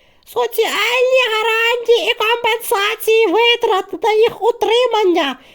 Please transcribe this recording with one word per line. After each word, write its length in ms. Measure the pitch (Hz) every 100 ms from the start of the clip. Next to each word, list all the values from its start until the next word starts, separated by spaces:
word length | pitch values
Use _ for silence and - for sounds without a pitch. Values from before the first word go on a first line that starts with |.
| _ _ -
«Соціальні 960 | 480 466 440 440 - 427 494 508 523 494
гарантії 800 | 440 453 440 466 480 466 466 359
і 40 |
компенсації 1120 | 480 440 480 466 453 - 415 415 440 - 440 440
витрат 760 | 381 466 480 466 381 - 330
на 100 | 440
їх 300 | 427 466 -
утримання 960 | 392 480 415 466 494 440 392 339 285 254 -